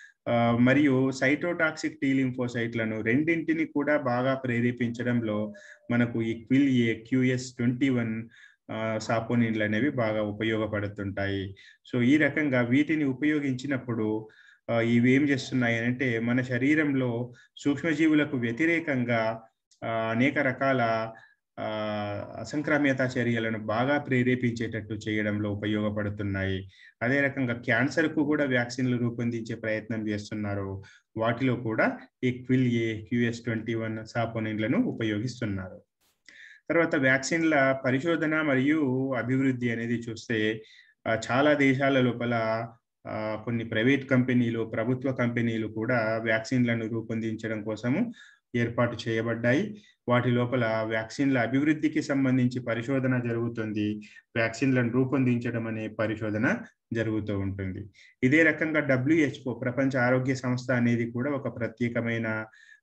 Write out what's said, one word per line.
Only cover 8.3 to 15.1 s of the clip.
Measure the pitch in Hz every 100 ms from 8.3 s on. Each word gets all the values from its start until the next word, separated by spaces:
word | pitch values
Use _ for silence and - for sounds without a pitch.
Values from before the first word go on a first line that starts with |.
| - - _ -
ఆ, | 110 110 110
సాపోనిన్లు | 107 113 117 120 113 110
అనేవి | 104 107 143
బాగా | 131 110 107
ఉపయోగపడుతుంటాయి. | 107 104 110 110 107 101 101 101 98 95 98 98 98 98 - _ - 123
So |
ఈ | 120 151
రకంగా | 147 156 151 127
వీటిని | 117 131 147 156
ఉపయోగించినప్పుడు, | 139 127 151 151 143 127 135 135 - 113 107 110 110 - - _ -
ఆ, | 117
ఇవి | 117 117 123